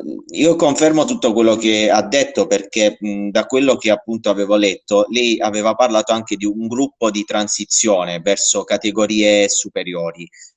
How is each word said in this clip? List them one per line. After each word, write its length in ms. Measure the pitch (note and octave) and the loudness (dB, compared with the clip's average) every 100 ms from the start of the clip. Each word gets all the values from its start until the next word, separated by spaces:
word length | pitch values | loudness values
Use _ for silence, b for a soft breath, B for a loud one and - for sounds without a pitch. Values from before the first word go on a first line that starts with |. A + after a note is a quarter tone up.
| - - - | -8 -12 -10
io 280 | E2+ D#3 E3+ | 0 2 4
confermo 500 | D#3 C#3 D#3 D#3 C3 | 2 4 2 2 0
tutto 280 | B2 A#2+ | 0 0
quello 220 | G#2+ A2+ A2 | 2 2 2
che 340 | A2 G#2+ G#2+ | 2 2 2
ha 140 | G#2 | 2
detto 420 | G2+ C#3 C3+ - G2 | 2 0 0 -2 0
perché, 520 | G2 - A2+ G#2+ - | 0 -2 0 0 0
mh, 300 | G#2 G2+ G2+ | -8 -6 -4
da 160 | G#2 G#2+ | -2 0
quello 300 | C3 C3+ A#2+ | 0 2 0
che 120 | A2 | 2
appunto 400 | G#2 - A2+ A2 | 0 -2 -6 -2
avevo 280 | G2+ G2 G#2 | -2 0 2
letto, 500 | G2+ F#2 - G2+ G#2 | 2 -2 0 0 2
lei 300 | A#2+ A#2+ A2 | 0 0 0
aveva 340 | G#2 G#2 G#2+ | -2 -2 -2
parlato 380 | A2+ B2+ G#2+ G#2+ | 2 2 2 0
anche 240 | A2+ A2+ G2 | -2 -4 -4
di 100 | G#2 | -4
un 220 | G#2 A2+ | -4 -6
gruppo 420 | A#2+ C#3 - A2+ | -2 -4 -2 -2
di 140 | G#2 | -2
transizione 960 | G2+ G#2+ G#2 - G2+ - A2 F#2+ F2 F2 | -4 -4 -4 -6 -2 0 2 2 0 -4
verso 440 | E2+ G2 - G2+ | -2 -2 0 -2
categorie 840 | F#2+ G#2 G#2+ G2+ G#2 G#2+ G#2 G#2 G2+ | -2 -2 -2 0 0 2 4 4 2
superiori, 800 | - G2+ F#2+ F2+ F2 E2+ E2+ F2 B B | 0 -4 -8 -8 -6 -6 -8 -18 B B